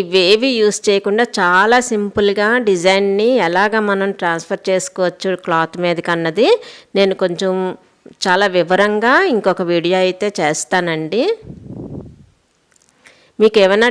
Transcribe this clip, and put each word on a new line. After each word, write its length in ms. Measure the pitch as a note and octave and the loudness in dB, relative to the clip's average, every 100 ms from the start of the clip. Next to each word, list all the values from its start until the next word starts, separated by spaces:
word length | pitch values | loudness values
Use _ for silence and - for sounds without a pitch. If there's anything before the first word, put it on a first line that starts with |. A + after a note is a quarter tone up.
ఇవేవి 480 | F3+ F#3 F3+ G#3+ C4+ A#3+ | 0 2 4 2 2 0
యూజ్ 180 | G#3 G3 - | 0 0 0
చేయకుండా 380 | G3 G3+ G#3 A#3+ A3+ | 0 0 0 0 0
చాలా 380 | F3 F3+ G#3 B3 - | 2 4 4 2 0
సింపుల్గా 580 | G#3+ G3+ G#3 G3+ G3+ G#3 B3 A3 | -4 -4 0 0 2 0 0 0
డిజైన్ని 600 | F#3 F3+ F#3+ G3+ G3 A3+ C4 E3+ | 0 2 2 0 0 0 2 0
ఎలాగ 260 | F3+ G#3 A3 G#3 | 2 0 0 -2
మనం 180 | G3 G3 G3 | -2 -2 -4
ట్రాన్స్ఫర్ 420 | F3+ E3 E3 F#3+ - | -4 -4 -6 -6 -2
చేసుకోవచ్చు 640 | F#3 F3+ - F3+ F3 F#3+ F3+ - | -2 -2 -4 -4 -4 -6 -6 -2
క్లాత్ 300 | E3 D#3+ F3 | -2 -2 -2
మీదకి 280 | F3 E3+ F3 E3+ | -4 -2 -2 -2
అన్నది 320 | E3 E3 C#4+ A#4+ - - - G3 | -2 0 2 2 -2 -20 -6 0
నేను 140 | G3 F#3+ | 0 0
కొంచెం 280 | F#3 E3+ F#3+ F#3 F#3 - _ _ - - G3 | -2 -2 -2 -2 -4 -8 _ _ -20 -6 0
చాలా 220 | F#3 G3+ F3+ | 2 2 0
వివరంగా 560 | E3 F#3 G#3 G#3 A3+ D4 G4 | 2 2 2 2 2 2 2
ఇంకొక 280 | A3+ F#3+ F3+ F3 | 0 0 -2 0
వీడియో 260 | F3 E3 F#3 F#3 | 0 0 0 0
అయితే 220 | F3+ G#3 G3 | -2 -4 -2
చేస్తానండి. 840 | D#3 D#3 - F#3 F3 D#3+ D#3+ G3+ E4 A4+ - - - - - - - - _ _ _ _ _ _ _ _ - _ _ - | -2 -2 -2 -2 -2 -4 -4 -2 -2 -4 -10 -18 -16 -16 -14 -14 -16 -20 _ _ _ _ _ _ _ _ -20 _ _ 0
మీకు 160 | G#3+ G#3+ F#3+ | 2 4 4
ఏమైనా 220 | G3+ A#3+ | 4 2